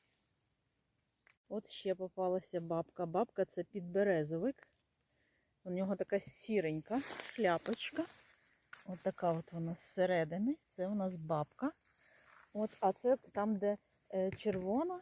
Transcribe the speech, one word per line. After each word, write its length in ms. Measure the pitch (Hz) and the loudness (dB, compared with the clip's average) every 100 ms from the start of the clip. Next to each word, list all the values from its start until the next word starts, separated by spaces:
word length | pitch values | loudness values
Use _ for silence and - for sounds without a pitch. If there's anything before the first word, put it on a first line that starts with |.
| _ _ _ _ _ _ _ _ _ _ _ _ - _ _ | _ _ _ _ _ _ _ _ _ _ _ _ -20 _ _
От 200 | 214 - | -8 -8
ще 260 | - 190 185 | -4 -2 -2
попалася 680 | 185 - 180 185 - 175 | -2 -2 2 2 0 -4
бабка. 440 | 170 165 - - 170 | 0 0 -2 -4 0
Бабка — 400 | 175 240 - 185 | 0 0 0 0
це 180 | - | -2
підберезовик. 1040 | 170 202 175 196 208 165 151 165 240 - - _ _ _ _ _ _ _ _ _ | -6 -8 -2 2 4 4 2 0 -2 -4 -14 _ _ _ _ _ _ _ _ _
У 80 | 185 | -6
нього 240 | 180 190 190 | -2 0 -2
така 240 | 180 196 | 0 -2
сіренька 840 | - - - 214 160 156 - 247 | -2 -10 0 2 2 -2 -2 -2
шляпочка. 1040 | - - - - 190 165 - 226 - 294 339 - - - - _ _ - - | -2 -6 -8 0 2 2 0 -4 -4 -4 -6 -10 -20 -20 -20 _ _ -16 -12
От 140 | 180 | -4
така 340 | 190 - 180 | -4 0 0
от 180 | 165 - | 0 -2
вона 220 | 170 165 170 | -6 -6 -6
зсередини. 840 | - - 180 175 160 175 233 320 _ | -6 0 2 2 0 0 0 -2 _
Це 200 | - 185 | -6 -2
у 80 | 208 | 0
нас 200 | 190 175 | -2 -2
бабка. 560 | 156 151 147 - 277 - - - - - - - - | -2 0 -2 -4 -4 -4 -16 -20 -20 -20 -20 -20 -10
От, 240 | 214 214 - | -4 -4 2
а 140 | 196 | 2
це 240 | 196 247 262 | 2 2 2
там, 380 | - 208 214 202 | 0 -2 0 2
де, 220 | 202 208 _ _ _ | 0 0 _ _ _
е, 180 | 190 190 | -2 0
червона 720 | - 214 190 185 240 349 359 | 0 -2 0 0 0 0 -4